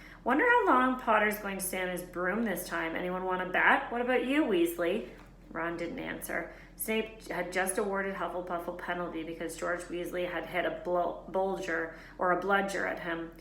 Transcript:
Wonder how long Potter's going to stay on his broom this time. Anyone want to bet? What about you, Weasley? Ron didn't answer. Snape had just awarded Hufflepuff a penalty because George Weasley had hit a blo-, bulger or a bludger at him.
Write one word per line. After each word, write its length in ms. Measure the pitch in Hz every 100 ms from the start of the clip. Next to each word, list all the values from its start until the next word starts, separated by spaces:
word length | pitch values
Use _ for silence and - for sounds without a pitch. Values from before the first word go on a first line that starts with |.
| - -
Wonder 220 | - 269 494
how 220 | 480 392
long 320 | 269 254 254
Potter's 380 | - 214 208 202
going 200 | 202 190
to 60 |
stay 180 | 185 185
on 80 | 185
his 120 | 180
broom 440 | 175 175 180 208 233
this 200 | 175 175
time. 300 | 170 165 175
Anyone 300 | 180 185 185
want 160 | 185
to 100 | 185
bet? 400 | 185 165 269 -
What 80 | 233
about 260 | 240 254 240
you, 200 | 285 302
Weasley? 600 | 185 170 - 170 208 - - - - -
Ron 240 | 165 170 170
didn't 240 | 170 -
answer. 520 | 165 170 - 175 165 - - -
Snape 520 | - 220 214 - -
had 220 | 165 180
just 260 | 185 190 214
awarded 380 | 208 196 196 190
Hufflepuff 540 | 170 175 175 175 170
a 20 |
penalty 520 | 175 - 175 175 165
because 340 | 160 165 165 165
George 240 | 175 175
Weasley 500 | - 170 175 180 175
had 140 | 175 160
hit 180 | 175 170
a 140 | 160 -
blo-, 340 | 175 175 - -
bulger 680 | 185 190 180 165 165 165 - - -
or 140 | 185
a 80 | 175
bludger 480 | 185 196 196 180 185
at 120 | 185
him. 300 | 175 165 165 -